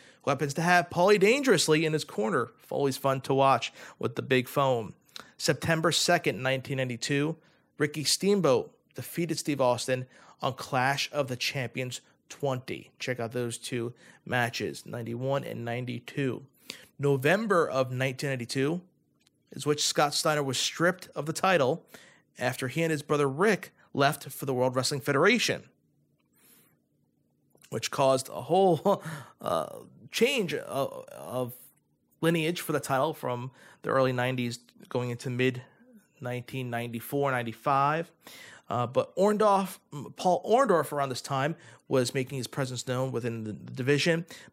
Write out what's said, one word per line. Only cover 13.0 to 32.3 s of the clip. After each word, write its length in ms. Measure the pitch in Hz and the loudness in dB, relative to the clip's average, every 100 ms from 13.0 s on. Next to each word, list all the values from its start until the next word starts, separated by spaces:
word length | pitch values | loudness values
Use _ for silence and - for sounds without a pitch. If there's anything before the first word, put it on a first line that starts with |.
Check 180 | - 123 | -6 -4
out 140 | 113 | -4
those 260 | 127 120 117 | -4 -6 -6
two 360 | - 123 117 - - - | -6 -6 -6 -10 -20 -20
matches, 600 | - 123 117 - 101 71 - | -4 0 0 -2 -6 -6 -10
ninety-one 560 | 120 117 117 131 139 | -10 -8 -6 -2 -2
and 220 | 117 113 | -4 -8
ninety-two. 800 | 117 120 123 120 - - 135 - - _ - - - - | -6 -6 -6 -8 -8 -4 -4 -4 -10 _ -18 -18 -20 -2
November 680 | 139 139 139 196 226 185 147 | 0 2 4 2 4 2 2
of 220 | 131 127 | 0 -2
nineteen 400 | 127 131 127 143 | -2 -2 -2 -4
ninety-two 500 | 131 117 135 139 175 - _ _ _ _ _ _ | -4 -4 -2 0 -2 -6 _ _ _ _ _ _
is 160 | - 143 | -6 -2
which 180 | 147 | 0
Scott 300 | - - 147 | 0 2 2
Steiner 280 | - 165 151 | 2 0 0
was 160 | 135 123 | 0 -2
stripped 500 | - - 170 180 - - | -2 0 0 0 -6 -8
of 100 | 147 | -6
the 60 | |
title 520 | 156 190 180 127 170 - - - _ _ - | 0 2 4 4 0 -6 -20 -20 _ _ -4
after 300 | 123 127 131 | -4 -2 -4
he 140 | 139 | -2
and 100 | 165 | 0
his 100 | 156 | 0
brother 260 | - 147 143 | 0 2 2
Rick 440 | 135 214 190 - _ _ | 2 2 2 -2 _ _
left 360 | 131 139 147 - | 2 2 2 -6
for 160 | - 135 | -8 -4
the 80 | |
World 220 | 127 127 127 | 0 2 2
Wrestling 240 | 127 143 | -2 -2
Federation, 640 | 135 139 185 240 - 95 - _ _ _ _ _ _ _ _ _ _ _ _ _ _ _ _ _ _ _ - | 0 4 4 4 2 -2 -8 _ _ _ _ _ _ _ _ _ _ _ _ _ _ _ _ _ _ _ -12
which 200 | 117 - | -8 -4
caused 380 | - 135 131 - | 0 2 2 -2
a 140 | 85 | -10
whole, 600 | 117 170 196 156 202 196 165 151 | 0 4 4 4 2 0 -2 -12
<laughs> 180 | 123 - | -14 -8
uh, 380 | - 82 - 55 - - - | -2 -2 -2 -10 -18 -20 -10
change 420 | - 240 277 175 | 2 2 2 -2
of, 500 | 143 - 127 135 - - | -4 -6 -4 -4 -6 -14
of 460 | - 73 123 120 - - _ _ _ _ _ | -14 -8 -6 -6 -8 -20 _ _ _ _ _
lineage 400 | 165 | 0